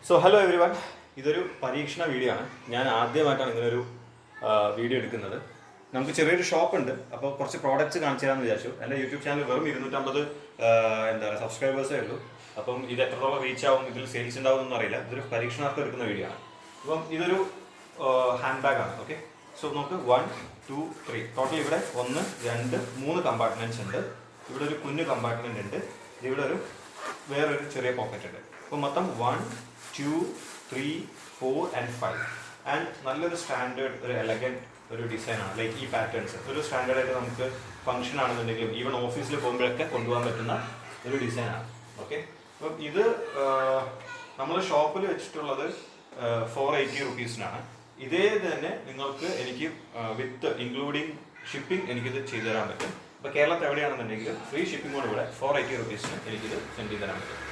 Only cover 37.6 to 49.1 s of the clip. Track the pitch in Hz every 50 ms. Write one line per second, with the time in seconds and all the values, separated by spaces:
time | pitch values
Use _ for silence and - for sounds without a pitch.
37.6 | - - - - - 127 123 127 123 - - 143 131 120 120 117 113 117 117 113
38.6 | 117 107 107 117 123 135 - 120 123 120 120 147 143 - 147 143 123 123 120 127
39.6 | 127 123 123 - 156 160 - 120 113 120 120 120 117 120 117 113 110 113 120 110
40.6 | - - - - - - - - - 123 135 135 123 117 113 120 117 117 - 117
41.6 | 117 - - - - - - - 147 135 147 151 151 - - - - - - -
42.6 | 151 160 160 160 151 143 147 190 226 233 - - - - 139 139 139 135 135 135
43.6 | 131 131 131 131 131 127 - - - - - - - - - - 135 151 170 185
44.6 | 190 - - 196 202 - 190 190 196 185 165 - - - - 160 151 143 135 131
45.6 | 147 175 202 - - - - - - - - - 120 117 117 113 113 117 - 143
46.6 | 135 139 147 143 135 131 - 143 139 127 120 120 120 117 117 110 - 120 120 120
47.6 | - - - - - - - - 135 127 151 180 202 214 220 208 185 170 151 139
48.6 | 147 175 - - - 135 131 135 139 139